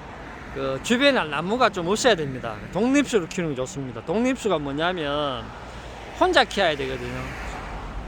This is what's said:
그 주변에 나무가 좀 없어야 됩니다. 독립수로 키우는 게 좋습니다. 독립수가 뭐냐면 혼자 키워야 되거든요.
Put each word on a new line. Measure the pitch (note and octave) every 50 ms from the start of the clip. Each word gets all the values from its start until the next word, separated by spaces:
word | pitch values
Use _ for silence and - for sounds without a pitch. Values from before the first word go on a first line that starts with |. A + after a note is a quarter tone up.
| - - - - - - - - - - -
그 | C3+ C3+ C3+ C3+ C3 A#2
주변에 | - A#3+ A#3+ C#4+ C#4+ C4 A3 E3
나무가 | D3+ C#3+ D3 E3+ F#3+ A3+ B3+ B3 G#3+
좀 | G3+ F#3 E3
없어야 | E3+ G#3 G#3+ - B3+ G3+
됩니다. | D#3+ D3 C3+ C3 B2 A#2+ A#2 G#2+ G2+ F#2 - -
독립수로 | F#3 A3+ B3+ C4+ C#4+ C#4 - B3 G3 D#3+
키우는 | - - F#3 E3+ D#3
게 | C#3
좋습니다. | B2+ C3 - - C#3+ C3+ B2+ A2+ A2+ -
독립수가 | - F3 A3 B3 B3+ C4+ - - G#3 F3 D3+
뭐냐면 | C#3+ C#3 C3+ D3 E3 F3+ F#3 F3 D3+ C#3+ C#3+ D3+ D3 C#3 B2+ A#2 A2 A2 A2+ - - - - - - - - - - - - -
혼자 | E4 F#4 D#4+ D4 A#3
키워야 | - - G3+ F#3+ D#3+ D3+
되거든요. | C#3 C3+ C3 C3 B2 B2 B2 B2+ B2+ C3 C3 B2+ - - - - - - - - - - - - - -